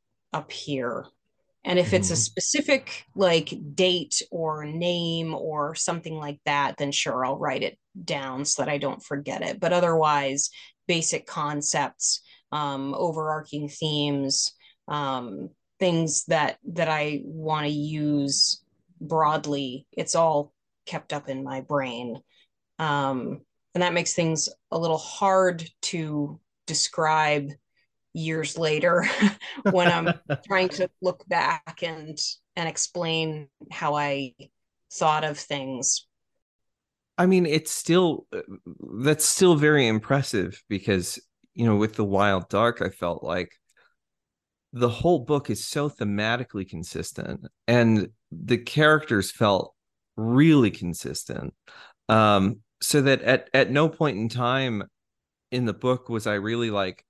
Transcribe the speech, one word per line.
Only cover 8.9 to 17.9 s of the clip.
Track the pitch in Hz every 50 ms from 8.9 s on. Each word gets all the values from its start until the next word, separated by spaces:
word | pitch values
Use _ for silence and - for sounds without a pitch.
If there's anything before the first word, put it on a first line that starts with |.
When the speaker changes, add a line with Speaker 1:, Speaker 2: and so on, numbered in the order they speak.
| - - -
Speaker 1:
forget | - 143 143 143 - - - -
it. | 87 - -
But | - 165 175
otherwise, | 175 180 170 165 160 156 151 147 143 139 135 135 143 - - - - - - _ _ _
basic | - 175 165 156 - - 156 -
concepts, | - - 170 151 147 151 147 147 - - 151 143 127 - - - - - - _ _ - _ _ -
um, | - 151 147 143 139 135 135 139 143
overarching | - 175 165 156 160 156 156 156 156 151 - 147 147 147
themes, | 147 - - 160 156 151 147 143 147 143 139 139 135 - - - - - _ _ _ _ _ -
um, | - 151 147 143 135 135 127 123 113 98 143 - 170 _ _ _ _ _ -
things | 190 180 170 165 165 156 - - -
that, | - 170 156 147 - - _ - - 170
that | 170 165
I | 156 156 151 147 151 147 143 -
wanna | - 160 160 156 156 156 151 147
use | 147 151 147 147 151